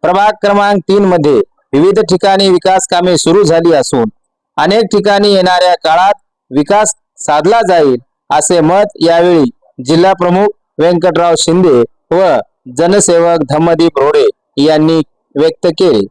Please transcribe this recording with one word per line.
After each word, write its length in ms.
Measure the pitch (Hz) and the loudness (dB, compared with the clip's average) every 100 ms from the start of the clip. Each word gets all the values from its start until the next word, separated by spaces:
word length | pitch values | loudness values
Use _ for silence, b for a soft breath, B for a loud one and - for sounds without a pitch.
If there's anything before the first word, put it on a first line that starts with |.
प्रभाग 300 | 160 190 208 214 | -2 0 -2 -2
क्रमांक 400 | 208 202 202 202 - | -2 0 0 -2 0
तीन 180 | 196 196 | 0 2
मध्ये 280 | 180 151 127 - _ _ | 0 2 0 -2 _ _
विविध 260 | 139 180 196 | 0 2 0
ठिकाणी 500 | 214 190 202 196 196 | 0 0 0 0 0
विकास 380 | 180 185 190 - | 0 0 -2 -2
कामे 260 | 175 180 170 | -2 0 -2
सुरू 260 | - 190 | 0 2
झाली 300 | 190 165 170 | 2 2 2
असून 360 | 151 127 135 113 _ _ _ _ - | 0 0 -2 -4 _ _ _ _ -6
अनेक 260 | 156 208 | -2 -2
ठिकाणी 500 | 214 208 208 202 208 | -2 -2 0 0 2
येणाऱ्या 400 | 196 185 180 180 175 | 2 0 0 0 0
काळात 300 | 160 160 190 202 _ _ _ | 0 0 0 -2 _ _ _
विकास 420 | 131 147 202 214 - _ _ | -4 0 0 0 -6 _ _
साधला 420 | - 147 160 226 190 | -4 -2 0 0 2
जाईल, 280 | 175 147 123 _ _ _ | 2 2 -2 _ _ _
असे 300 | 151 - 175 | -4 0 0
मत 360 | 156 185 - - | 0 0 -2 -2
यावेळी 420 | 165 170 175 170 131 - _ - 127 | 0 2 2 2 0 -6 _ -18 -2
जिल्हा 280 | 160 185 | 0 2
प्रमुख 340 | 185 175 180 208 - _ - | 0 -2 0 -2 -4 _ -4
व्यंकटराव 560 | 160 180 180 156 170 165 | -2 0 0 0 0 0
शिंदे 460 | - 170 185 127 117 _ _ 170 | 0 0 2 2 -2 _ _ -2
व 220 | 185 131 - _ - 123 | 0 0 -4 _ -16 -4
जनसेवक 680 | 170 202 190 170 170 170 143 | 0 0 2 0 0 -2 -2
धम्मदीप 500 | 151 170 160 165 - | -2 -2 0 -2 0
रोडे 260 | 139 151 117 - _ - | 0 0 0 -4 _ -2
यांनी 440 | 147 156 156 165 151 _ _ 139 | 0 2 0 0 -4 _ _ -2
व्यक्त 320 | 160 160 180 | -2 0 -4
केले. 380 | 160 185 113 98 | 0 0 0 -2